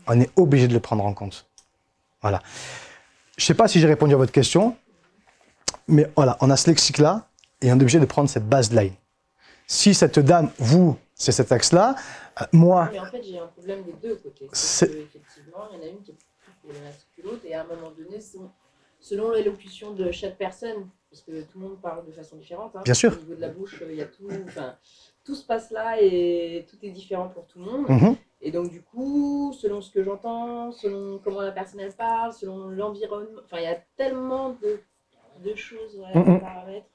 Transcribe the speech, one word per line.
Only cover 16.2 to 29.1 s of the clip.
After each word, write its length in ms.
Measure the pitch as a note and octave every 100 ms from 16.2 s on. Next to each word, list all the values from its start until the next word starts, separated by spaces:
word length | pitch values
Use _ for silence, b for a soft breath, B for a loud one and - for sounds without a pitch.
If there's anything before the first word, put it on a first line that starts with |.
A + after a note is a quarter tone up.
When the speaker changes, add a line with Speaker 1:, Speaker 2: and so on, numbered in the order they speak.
| _ _ _ F#3
Speaker 2:
problématique 460 | D3+ C#3+ C#3+ C#3+ _ _
que 60 |
l'autre, 200 | F#3 A#3
et 100 | E3+
à 80 | D#3+
un 20 |
moment 260 | D#3+ E3 E3 D#3
donné, 240 | E3 G#3
selon, 300 | G#3+ F#3 F#3 _ _ _ _ _
selon 320 | _ G3+ A3+
l'élocution 600 | A3+ G#3 G3 - - G#3
de 180 | G3 F3+
chaque 280 | E3+ F#3+ F#3
personne, 500 | F#3+ - A#3 G#3+ F#3+ _ _
parce 120 | D3+
que 200 | - D#3+
tout 160 | D#3 F#3+
le 100 | F#3+
monde 120 | F#3+
parle 260 | F3 E3 D#3+
de 60 |
façon 240 | D#3+ D#3 D#3
différente, 380 | - F3 A3 F#3+
hein, 40 |
Speaker 1:
Bien 100 | G3
sûr. 180 | B2 A#3
Speaker 2:
au 40 | -
niveau 140 | D#3+
de 60 | E3
la 80 | D#3+
bouche, 340 | E3 G3 -
euh, 60 | D#3+
il 60 | D#3
y 40 |
a 40 | D3
tout, 220 | _ G3 F#3+ F#3
enfin, 280 | - C3 - b b b _
tout 100 | -
se 100 | C#4
passe 260 | - A3+ A3+
là 260 | A3 A3+ A3+
et 680 | G3+ F3+ F3 E3+ E3+ E3+ -
tout 60 | _
est 80 | G3+
différent 380 | F#3 - F#3 F3+
pour 180 | - -
tout 120 | F3
le 60 |
monde. 240 | F3+ B3+ C#4+
Speaker 1:
Mhm. 280 | C3 G3+ C4+ _ _
Speaker 2:
Et 120 | D#3
donc, 180 | E3+ F3
du 100 | E3
coup, 720 | _ A#3 C4+